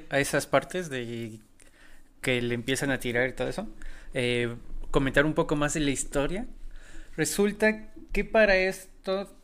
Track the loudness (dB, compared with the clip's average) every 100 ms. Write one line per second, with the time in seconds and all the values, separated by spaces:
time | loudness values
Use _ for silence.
0 | 0 0 2 0 2 2 2 -4 -6 -6
1 | -6 -6 -8 -10 -18 -20 -20 -20 -20 -18
2 | -20 -6 0 0 0 -2 -2 0 0 0
3 | 0 2 0 0 -4 -4 -6 -8 -8 -8
4 | -6 -2 2 2 0 -4 -6 -6 0 2
5 | 2 2 0 0 0 0 0 0 0 0
6 | -2 -2 0 -2 -6 -10 -12 -12 -12 -12
7 | -8 -2 0 2 2 4 4 4 -4 -14
8 | -2 -2 4 6 8 6 2 -2 -10 -8
9 | -4 -2 -4 -12